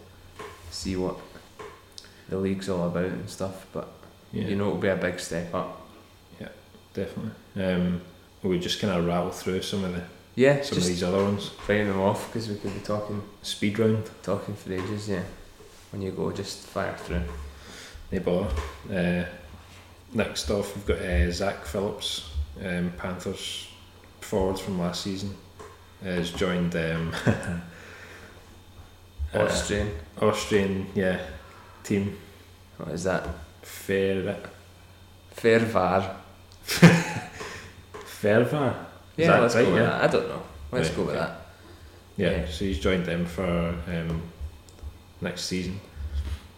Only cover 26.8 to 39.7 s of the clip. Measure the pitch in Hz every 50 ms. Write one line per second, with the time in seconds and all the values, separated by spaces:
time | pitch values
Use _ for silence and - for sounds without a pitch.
26.8 | 80 80 82 82 82 82 - - - - 101 - - - 87 85 - - - -
27.8 | - - - - - - - - - - - - - - - - - - - -
28.8 | - - - - - - - - - - - 104 107 - - - - - 101 104
29.8 | 107 107 80 76 - - - - 110 104 - - - - 110 101 98 95 95 95
30.8 | 95 - - 104 92 92 90 87 - - - - - - - - - - - -
31.8 | - - 107 98 98 101 - - - - - - - - - - - - - -
32.8 | - 82 73 87 87 95 90 - - - 80 - - - - - - - - -
33.8 | - - 98 98 98 95 98 95 90 98 98 - - - - - - - - -
34.8 | - - - - - - - - - - - - - 113 113 113 113 107 - 95
35.8 | 90 87 90 95 98 - - - - - - - - - - - - - - -
36.8 | 175 - 170 170 - - - - - - - - - - - - - - - -
37.8 | - - - - - - - - - 104 107 120 123 123 151 151 139 120 - -
38.8 | - - - - - - - - 165 170 - 107 117 117 117 113 123 98